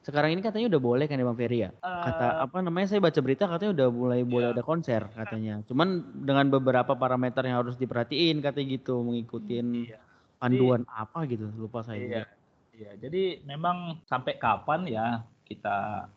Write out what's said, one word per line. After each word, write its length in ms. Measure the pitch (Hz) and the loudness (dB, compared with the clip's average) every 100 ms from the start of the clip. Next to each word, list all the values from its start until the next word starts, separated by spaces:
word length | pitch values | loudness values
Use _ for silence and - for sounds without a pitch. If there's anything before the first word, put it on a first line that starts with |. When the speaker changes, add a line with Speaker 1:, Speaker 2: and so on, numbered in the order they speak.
Speaker 1:
Sekarang 280 | - 147 151 | -2 0 2
ini 80 | 175 | 2
katanya 320 | 214 214 233 | -2 -2 2
udah 80 | 160 | 2
boleh 240 | 123 123 | 4 2
kan 160 | 147 139 | 2 0
ya 80 | 123 | 0
Bang 80 | 117 | 0
Ferry 320 | 117 120 92 | 0 0 -2
ya? 20 | - | -6
Kata, 440 | 180 180 131 165 120 | -8 -4 -2 0 0
Speaker 2:
Eh. 40 | - 131 | 0 -2
Speaker 1:
apa 100 | 180 | -2
namanya, 240 | 180 170 196 | -2 0 0
saya 160 | 208 | 4
baca 160 | 170 151 | 4 4
berita 240 | 131 135 | 0 0
katanya 280 | 202 170 208 165 | 0 0 0 2
udah 120 | 127 | 2
mulai 320 | 120 123 123 | 2 0 2
boleh 240 | 123 123 120 | 2 2 2
Speaker 2:
Iya. 80 | 120 | 0
Speaker 1:
ada 80 | |
konser 400 | 120 165 160 113 101 | 0 -2 0 -2 -2
katanya. 480 | 113 104 110 110 104 104 | -10 -6 -4 -4 -6 -2
Cuman 200 | 127 180 180 - 139 | 2 2 2 -4 -6
dengan 240 | 139 139 139 | 2 6 6
beberapa 480 | 135 131 123 123 131 | 6 4 4 2 0
parameter 480 | 131 127 127 123 | 2 2 0 0
yang 160 | 127 123 | 0 0
harus 160 | 120 123 | 0 -4
diperhatiin 640 | 120 120 117 151 170 151 | -2 -2 -2 2 2 2
katanya 280 | 143 135 135 | 0 -2 -4
gitu, 320 | 131 - 123 | -4 -2 -2
mengikutin 640 | 120 120 117 117 107 120 120 120 | 0 -2 -4 -8 -4 -4 -2 -4
Speaker 2:
Iya. 160 | 113 - _ _ _ _ | -6 -14 _ _ _ _
Speaker 1:
panduan 480 | 123 127 123 123 120 | 2 4 6 4 0
Speaker 2:
Jadi 80 | 117 | -10
Speaker 1:
apa 240 | 110 165 151 | -8 -6 -4
gitu, 240 | 113 107 | -4 -6
lupa 320 | 110 110 120 | -8 -8 -8
saya 160 | 113 107 | -8 -8
Speaker 2:
Iya. 60 | 107 | -6
Speaker 1:
juga. 160 | 113 107 _ _ _ _ | -6 -8 _ _ _ _
Speaker 2:
Iya, 200 | 113 104 101 | -20 -20 -14
jadi 200 | 123 180 190 - | -6 -2 -2 -4
memang 560 | 143 143 175 180 175 160 _ | -12 -4 -2 -2 -6 -12 _
sampai 320 | 127 131 143 | -4 -4 -2
kapan 480 | 120 101 - 156 180 | 0 0 0 -2 -2
ya 200 | 110 117 117 113 _ | -2 -2 -4 -8 _
kita 640 | _ 107 104 101 104 101 98 | _ -8 -4 -2 -4 -6 -10